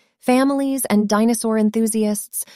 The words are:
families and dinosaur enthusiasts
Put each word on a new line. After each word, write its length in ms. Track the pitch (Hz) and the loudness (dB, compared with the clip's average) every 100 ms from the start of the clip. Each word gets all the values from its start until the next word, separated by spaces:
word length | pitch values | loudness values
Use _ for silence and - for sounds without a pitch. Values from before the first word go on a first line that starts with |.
| _ _ | _ _
families 640 | - 254 269 277 277 269 | 0 2 2 0 -2 -4
and 240 | - 208 208 | 0 0 2
dinosaur 500 | 208 226 233 226 220 | 2 2 0 -2 0
enthusiasts 840 | 214 226 226 220 214 208 - - - | 0 0 -2 0 -2 -2 -8 -12 -14